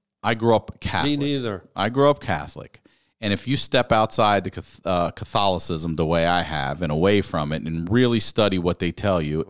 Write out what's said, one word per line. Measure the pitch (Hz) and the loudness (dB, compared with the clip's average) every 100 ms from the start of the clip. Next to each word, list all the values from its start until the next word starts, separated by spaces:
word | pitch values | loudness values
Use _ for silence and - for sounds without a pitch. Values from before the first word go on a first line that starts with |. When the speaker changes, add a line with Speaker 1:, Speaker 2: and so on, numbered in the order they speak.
| _ _ | _ _
Speaker 1:
I | 110 | -4
grew | 113 117 107 | 0 4 2
up | - - | 0 -8
Catholic. | - 95 147 143 | -4 -2 0 0
Speaker 2:
Me | 143 | -2
neither. | 143 117 92 - - | -2 -4 -8 -10 -4
Speaker 1:
I | 104 | -2
grew | 127 143 | 4 4
up | 143 | 2
Catholic. | - 80 71 - - - _ _ _ _ | -2 -4 -4 -14 -18 -20 _ _ _ _
And | 107 | -2
if | 98 123 | -2 0
you | 135 | -2
step | - 131 - | 2 0 4
outside | 110 110 - 107 101 | 2 2 2 4 4
the | 92 | 0
Cath-, | - - - | -8 -14 -8
uh, | - 87 85 | -2 0 0
Catholicism | - - 110 98 87 - 82 82 80 | -4 -4 0 0 0 -2 -4 -4 -2
the | |
way | 80 82 82 | 0 2 2
I | 87 | 0
have | 78 76 69 76 | -2 -4 -4 -4
and | 82 | -4
away | 76 95 101 | 0 2 2
from | - 85 73 | 0 -4 -4
it | 76 | -4
and | 78 82 82 | -6 -6 0
really | 120 123 113 | 2 2 2
study | - - 104 95 | 0 2 2 2
what | 87 85 | -2 -2
they | 87 | -4
tell | - 104 90 | -2 0 0
you, | 73 78 | 0 -4